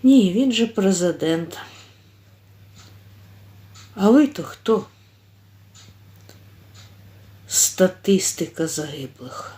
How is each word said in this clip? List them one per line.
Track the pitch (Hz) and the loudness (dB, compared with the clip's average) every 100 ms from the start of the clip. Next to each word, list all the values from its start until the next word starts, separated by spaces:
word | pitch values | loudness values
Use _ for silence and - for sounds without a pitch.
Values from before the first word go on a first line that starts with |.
Ні, | 254 269 190 | 6 6 4
він | 190 269 | 2 0
же | 226 226 | 0 -2
президент. | - 196 185 175 156 156 165 165 - - - - - - - - - _ - - - - - - - - - - - - - - - | 0 0 2 0 -2 -2 -4 -6 -14 -20 -20 -20 -20 -20 -20 -20 -20 _ -20 -20 -20 -20 -20 -20 -20 -20 -20 -20 -20 -20 -20 -20 0
А | 202 | 4
ви | 254 285 | 6 4
то | - | -2
хто? | 160 - - 214 - _ - _ _ _ - - - - - - - - - - - - - - - - - - - - - | -14 -10 -2 -2 -4 _ -20 _ _ _ -20 -20 -20 -20 -20 -20 -20 -20 -20 -20 -20 -20 -20 -20 -20 -20 -20 -20 -20 -20 -8
Статистика | - - - 185 - - 196 - - 156 - 160 | -2 -2 2 0 0 0 0 0 -6 -10 -6 -6
загиблих. | 151 147 139 135 - 123 - - | -6 -10 -12 -16 -16 -18 -16 -16